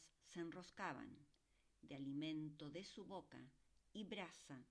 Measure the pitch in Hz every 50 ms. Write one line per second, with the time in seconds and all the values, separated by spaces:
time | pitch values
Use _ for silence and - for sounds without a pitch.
0 | - - - - - - - 175 170 165 156 180 175 - - - 196 170 135 -
1 | 117 107 - - - - - - - _ - - - - - _ - - 143 135
2 | 139 139 139 147 156 160 156 156 156 151 147 - 151 147 147 175 196 - - 220
3 | 185 185 196 180 - - - 127 127 143 - - - - - - - - - 214
4 | 208 175 208 202 180 165 - - - - 139 123 - -